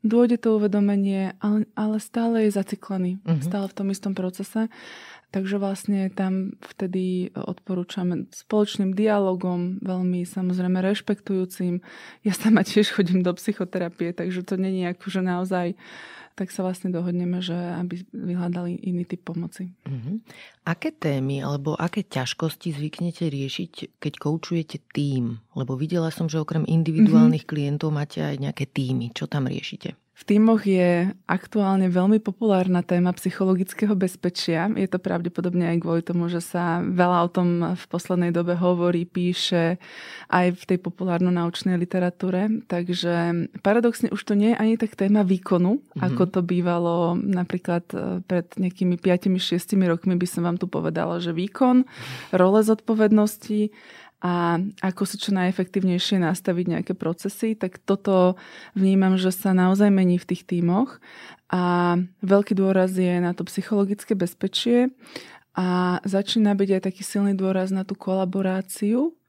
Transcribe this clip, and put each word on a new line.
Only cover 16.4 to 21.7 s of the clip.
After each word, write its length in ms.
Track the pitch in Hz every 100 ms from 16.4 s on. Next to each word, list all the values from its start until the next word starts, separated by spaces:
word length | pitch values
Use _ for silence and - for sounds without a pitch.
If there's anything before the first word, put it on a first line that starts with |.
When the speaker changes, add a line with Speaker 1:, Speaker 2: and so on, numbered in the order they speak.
| 185
Speaker 1:
sa 120 | -
vlastne 320 | 185 185 190
dohodneme, 480 | 175 180 175 175 180
že 160 | 180 170
aby 480 | 175 175 180 175 185
vyhľadali 680 | 233 185 180 175 175 175 180
iný 300 | - 175 175
typ 160 | 175
pomoci. 480 | - 170 170 - 185 180
Speaker 2:
Mhm. 360 | - 135 120 214 _ - - _
Aké 280 | - 165 311
témy 480 | 311 156 139 131 139
alebo 400 | 139 143 139